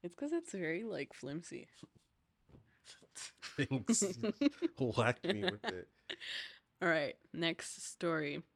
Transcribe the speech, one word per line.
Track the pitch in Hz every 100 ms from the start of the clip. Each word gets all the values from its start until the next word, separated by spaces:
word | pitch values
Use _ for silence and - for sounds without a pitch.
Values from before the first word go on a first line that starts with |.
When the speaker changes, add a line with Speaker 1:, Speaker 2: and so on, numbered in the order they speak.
Speaker 1:
It's | 175 175
'cause | 285
it's | 339 330
very, | 196 165 165
like, | 226 175 139
flimsy. | - 135 151 170 - - - - _ _ _ _ _ _ - _ _ -
Speaker 2:
<laughs> | - - - - - - -
Thanks. | 139 135 110 226 202 120 117 - 285
Speaker 1:
<laughs> | - 330 -
Speaker 2:
Whack | 127 110 117 120
me | 165 202
with | 190 202 233
it. | - - _ _ - - - - - _ _
Speaker 1:
All | 180
right, | 160 143 - _
next | 156 165 165 - - -
story. | - 175 160 147 147 -